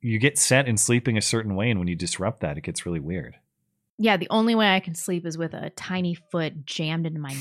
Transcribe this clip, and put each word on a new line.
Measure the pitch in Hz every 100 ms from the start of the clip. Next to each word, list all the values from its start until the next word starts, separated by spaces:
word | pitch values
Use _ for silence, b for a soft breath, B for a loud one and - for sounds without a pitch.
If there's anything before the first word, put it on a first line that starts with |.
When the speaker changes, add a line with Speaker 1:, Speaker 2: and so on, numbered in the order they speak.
Speaker 1:
you | 120 110
get | 135 139
set | - 127 135
in | 110
sleeping | - 120 123 110
a |
certain | - 117 107 95
way, | 113
and | 104
when | 87
you | 87
disrupt | 87 - 95 -
that, | 82 73
it |
gets | 76 80 87
really | 82
weird. | 73 90 60 - _ _ _ _ _ -
Speaker 2:
Yeah, | 214 196
the | -
only | 220 226 226
way | 208
I | 190
can | 190 165
sleep | - 175 170
is | 160
with | 165
a | - 165
tiny | - - 185 180 175
foot | _ 175 156 156 139
jammed | - 156 165 165
into | 156
my | 143 135